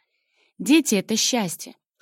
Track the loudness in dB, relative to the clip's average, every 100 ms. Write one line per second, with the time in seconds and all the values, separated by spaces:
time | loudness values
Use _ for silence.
0 | _ _ _ _ _ _ 2 4 4 -2
1 | 0 -2 0 -2 -4 -8 -16 -20 _ _